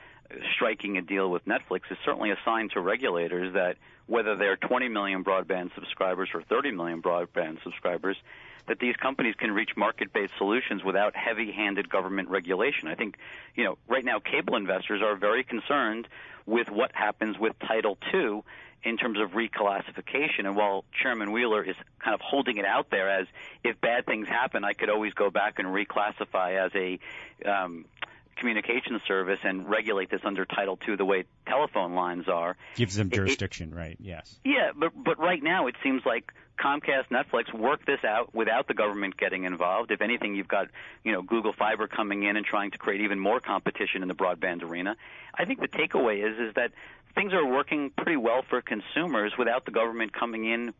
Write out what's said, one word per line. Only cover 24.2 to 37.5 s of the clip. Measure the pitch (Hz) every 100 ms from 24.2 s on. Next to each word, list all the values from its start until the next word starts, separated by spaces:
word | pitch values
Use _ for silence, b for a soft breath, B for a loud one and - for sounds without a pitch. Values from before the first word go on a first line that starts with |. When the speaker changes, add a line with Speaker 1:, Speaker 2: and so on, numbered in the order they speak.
| 104
Speaker 1:
happen, | 113 127 107
I | 101
could | 101 107
always | 107 107
go | - 101
back | 101 104 -
and | 92
reclassify | 95 101 110 104 - 104 95 90 95 92
as | 98
a, | 92 90 B B B - 101
um, | 101 90 82 80 - B B - -
communication | 120 107 110 123 139 113 -
service | 95 92 98
and | 101 95 92
regulate | 110 110 98 92
this | 98
under | 107 95 95
Title | - 98 95
two | - 101
the | 95
way | 95 90 _ -
telephone | 131 147 104 87 90
lines | 87 90 95
are." | 85 85 90 B -
Speaker 2:
Gives | 113 101
them | 98
Speaker 1:
It, |
it | 104
Speaker 2:
jurisdiction, | 98 135 98 - 85
right? | 85 82 -
Yes. | 98 80 - -
Speaker 1:
Yeah, | 269 277 165 -
but, | 165 -
but | 208 151
right | 165 180
now | 151 180 135
it | -
seems | 139 131 131
like | 113 - B B -
Comcast, | 143 143 - 135 -
Netflix | 123 143 120 117